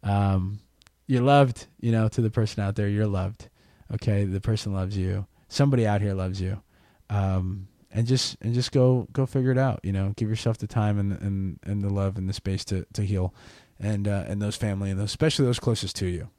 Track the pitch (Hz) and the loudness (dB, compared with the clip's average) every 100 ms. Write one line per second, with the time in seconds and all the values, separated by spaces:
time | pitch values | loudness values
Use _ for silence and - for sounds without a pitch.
0 | 98 101 101 95 95 104 - _ - _ | 0 2 4 2 0 -6 -14 _ -20 _
1 | - 127 127 143 135 120 - _ 117 113 | -2 2 6 6 6 2 -12 _ 0 2
2 | 110 - 113 113 107 - 101 104 101 104 | 2 2 0 2 0 0 -4 0 0 2
3 | 107 98 95 107 - _ _ _ - 110 | 0 0 -2 -6 -18 _ _ _ -8 -4
4 | - 101 101 95 107 110 - 95 92 101 | 0 0 0 -2 0 -2 -2 -2 -2 -2
5 | 92 95 95 _ _ - 143 131 110 104 | -2 -2 -6 _ _ 2 2 4 2 2
6 | 104 98 92 95 92 98 _ _ _ _ | 0 0 -2 -2 -4 -4 _ _ _ _
7 | _ 104 95 95 92 95 98 _ _ - | _ -2 2 0 0 -6 -10 _ _ -4
8 | 117 127 - - 123 120 120 135 127 127 | 0 0 0 -6 -2 -2 0 4 4 4
9 | - - 131 139 127 127 131 - - 98 | 0 -4 -2 0 2 2 2 -2 -2 -2
10 | 98 98 107 110 113 110 104 - 104 101 | -2 -2 -2 0 -2 -2 -2 0 2 2
11 | 101 98 101 98 95 - - 101 98 101 | 0 -2 -2 -2 -4 -6 -6 -4 -2 0
12 | 98 95 92 95 - 95 - 95 - - | -2 -2 -4 -4 -4 -4 -2 -6 -4 -4
13 | 101 98 90 - - - _ _ 101 101 | -2 0 -2 -6 -20 -20 _ _ -4 -2
14 | 101 101 71 101 104 - 110 98 98 95 | 0 -2 -2 -4 -4 -2 -2 -2 -2 -2
15 | 101 - 156 - 131 120 - 110 95 - | -4 0 0 2 2 2 0 -2 -4 -4
16 | 92 85 - | -4 -4 -10